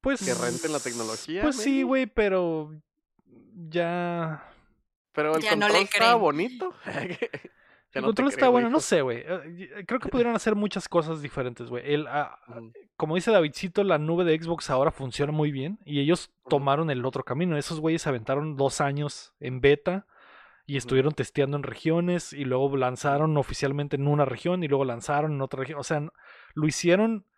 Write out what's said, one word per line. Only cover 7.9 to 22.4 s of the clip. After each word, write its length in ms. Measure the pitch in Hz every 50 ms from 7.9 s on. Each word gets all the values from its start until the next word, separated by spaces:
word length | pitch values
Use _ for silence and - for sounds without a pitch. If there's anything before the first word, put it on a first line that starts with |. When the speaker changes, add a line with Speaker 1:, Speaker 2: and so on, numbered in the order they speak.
| _
Speaker 2:
Ya 60 | -
Speaker 1:
El 40 | 127
Speaker 2:
no 80 | 226
te 40 | 220
Speaker 1:
control 100 | - 254 277
Speaker 2:
creo, 80 | - -
Speaker 1:
está 80 | 277 254
bueno, 180 | 247 240 240 233
no 80 | 247
Speaker 2:
hijo. 40 | 311
Speaker 1:
sé, 180 | - - - 170
güey. 180 | 139 127 117 120 -
Eh, 280 | 156 180 185 143 160 175
y, 60 | 175
eh, 240 | 190 - 139 202 196
creo 120 | - 233 247
que 120 | - -
pudieron 240 | - 254 240 240 233
hacer 180 | 214 - 226 214
muchas 320 | 208 208 202 - 196 -
cosas 360 | - - 175 160 156 165 156
diferentes, 480 | 147 143 - 143 127 127 120 - 127 117
güey. 120 | 123 120 - 143 147
El, 120 | 151 156 123
ah, 300 | 131 147 147 - - - _ -
Speaker 2:
Ujú. 240 | 117 117 117 113 117 - - _ _
Speaker 1:
como 180 | _ - 151 160
dice 160 | 185 175 233
Davidcito, 540 | 220 196 160 147 139 - - 185 - - 202
la 120 | 196 170
nube 280 | 147 151 156 170 170 185
de 140 | 170 156 160
Xbox 300 | 165 165 170 160 - -
ahora 220 | - 131 139 160
funciona 420 | - - 135 127 - - 143 143
muy 180 | 151 156 151 151
bien 280 | 147 135 131 160 208 - _
y 140 | 147 147 143
ellos 300 | 139 147 175 170 - - _ _
Speaker 2:
Ujú. 80 | _ -
Speaker 1:
tomaron 400 | - 143 135 139 139 143 165 160
el 160 | 139 123 120
otro 180 | 131 - 131 -
camino. 320 | - 123 139 175 180 160
Esos 240 | 147 143 - 170 156
güeyes 220 | 156 160 160 165
se 80 | - 156
aventaron 460 | 135 120 113 - 135 143 151 156 151
dos 260 | 135 139 135 - -
años 500 | 151 143 139 143 147 147 - - - - _ _
en 220 | - 131 127 127
beta 420 | 123 139 147 147 - - 180 196 - _ _ _ - - - - - - _ _ _
y 60 | - 139
Speaker 2:
Ujú. 40 | 139
Speaker 1:
estuvieron 360 | 120 123 135 131 131 151 151
testeando 420 | - 127 - _ - 139 139 143
en 60 | 147
regiones 720 | 139 120 113 - - 160 160 170 175 180 175 175 - - -
y 100 | 139